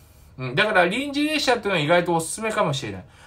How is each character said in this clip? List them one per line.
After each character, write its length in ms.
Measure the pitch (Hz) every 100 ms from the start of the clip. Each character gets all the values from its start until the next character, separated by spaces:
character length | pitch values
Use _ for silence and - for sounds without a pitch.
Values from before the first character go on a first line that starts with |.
| - - - -
う 100 | 127
ん。 80 | 139
だ 100 | 214
か 80 |
ら 120 | 185 175
臨 260 | 226 285
時 140 | 277 302
列 180 | 311
車 120 | - 240
っ 20 |
て 60 |
い 20 | 202
う 20 |
の 20 |
は 60 | 180
意 80 | 147
外 180 | 175 170
と 100 | 165
お 40 |
す 100 | 160
す 100 | -
め 100 | 220
か 120 | 214
も 100 | 180
し 120 | 135 113
れ 60 |
な 80 | 95
い。 20 |
だ 60 | -
か 40 | -